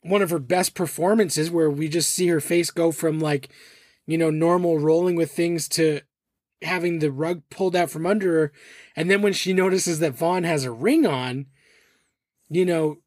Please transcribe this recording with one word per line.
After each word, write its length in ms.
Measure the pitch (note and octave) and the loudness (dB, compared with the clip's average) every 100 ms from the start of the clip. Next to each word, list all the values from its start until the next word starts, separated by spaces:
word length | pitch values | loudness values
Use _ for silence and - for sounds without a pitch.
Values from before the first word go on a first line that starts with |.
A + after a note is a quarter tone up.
one 200 | E3 G3+ | 0 0
of 80 | F#3+ | 2
her 80 | E3 | -2
best 380 | B2+ F3+ F3 - | 0 0 0 -2
performances 720 | E3+ - E3+ A3 F#3+ D3+ D#3 | -6 -2 0 2 2 0 -2
where 220 | E3+ D#3 | 2 0
we 180 | C#3+ D#3 | 0 -2
just 220 | E3 D#3 | -2 -2
see 160 | - F3+ | 0 0
her 120 | E3 | 0
face 300 | - F3 E3+ | 0 0 0
go 220 | - E3 | 0 -2
from, 280 | D#3 D#3+ D#3 | 0 -2 -2
like, 300 | D#3 D3 C3 - - - _ _ - | -2 -2 -4 -20 -20 -20 _ _ -6
you 100 | D#3+ | 0
know, 140 | E3 | 0
normal 480 | D#3 E3 F3+ F3 D#3+ | 2 2 2 2 0
rolling 380 | D3+ D#3+ F3+ E3+ | 2 2 2 0
with 160 | E3 | -2
things 360 | - E3+ E3+ D3 | -2 -2 -2 -4
to 320 | - D#3+ D3 - _ _ _ _ _ | 0 0 0 -8 _ _ _ _ _
having 380 | D#3+ F3+ F3 E3+ | -6 -2 -2 -2
the 120 | D3+ | -2
rug 300 | C3+ D#3+ F3+ - | -2 -4 -4 -8
pulled 260 | - F#3+ F3 | -4 0 0
out 140 | E3+ | -2
from 160 | D#3 E3 | -2 0
under 280 | G#3+ F#3+ | 0 2
her. 180 | D#3+ D3+ _ - - - - | 2 2 _ -20 -20 -18 -6
And 140 | E3 | 0
then 140 | G3 | 2
when 100 | G#3 | 2
she 200 | F3+ F3+ | 0 0
notices 440 | F#3 F#3 F#3 F3 D#3+ | 2 2 0 0 -2
that 140 | D#3+ | -2
Vaughn 300 | B2 E3 F#3 | 0 -2 0
has 220 | E3+ D#3 C3 | 0 -2 -4
a 60 | |
ring 360 | A#2 E3 D#4 B3+ | -2 2 4 2
on, 400 | C#3 B2+ B2+ C#3 _ _ _ _ _ _ _ _ _ _ | 0 -4 -6 -10 _ _ _ _ _ _ _ _ _ _
you 160 | D#3+ F3+ | -2 0
know 320 | E3+ D#3 D3 | 0 -2 -4